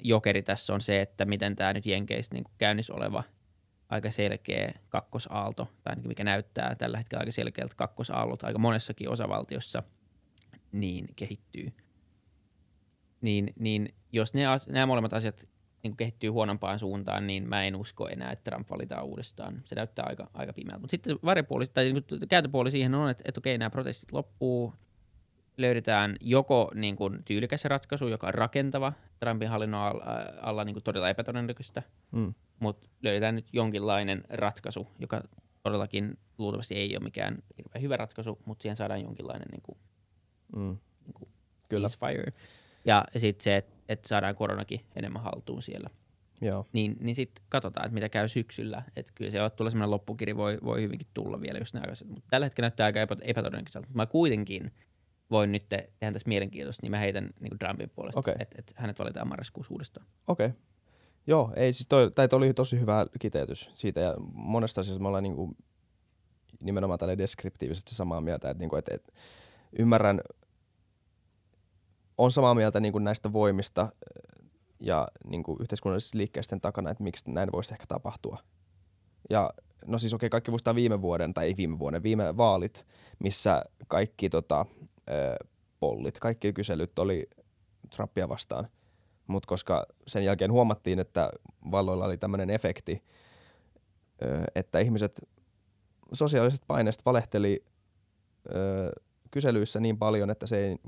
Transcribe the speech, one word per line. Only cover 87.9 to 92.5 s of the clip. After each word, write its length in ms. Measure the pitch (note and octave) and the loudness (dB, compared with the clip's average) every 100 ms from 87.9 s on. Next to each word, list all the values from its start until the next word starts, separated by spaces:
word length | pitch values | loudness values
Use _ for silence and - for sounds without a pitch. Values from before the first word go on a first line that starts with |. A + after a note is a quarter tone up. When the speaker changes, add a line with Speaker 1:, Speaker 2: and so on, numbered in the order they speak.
| - | -8
Speaker 2:
Trumpia 340 | G#2+ - E2+ | -4 -2 -2
vastaan. 380 | - - B1+ - _ _ _ _ _ - | -4 -6 -6 -8 _ _ _ _ _ -4
Mut 180 | F#2+ - | -4 -2
koska 400 | F2+ - E2 - _ - | -2 2 0 0 _ -4
sen 180 | G2+ G2 | 2 2
jälkeen 260 | G2 F#2+ | 4 6
huomattiin, 480 | A#2+ A#2 A2 - F#2 | 6 6 4 2 0
että 300 | F2+ - D#2+ - - _ - | 0 2 0 -2 -16 _ 0
valloilla 340 | F#2+ F#2 F#2 F#2+ | 2 4 2 0
oli 120 | F2 | -2
tämmönen 320 | G2+ G2 | -2 0
efekti, 540 | F#2+ | 0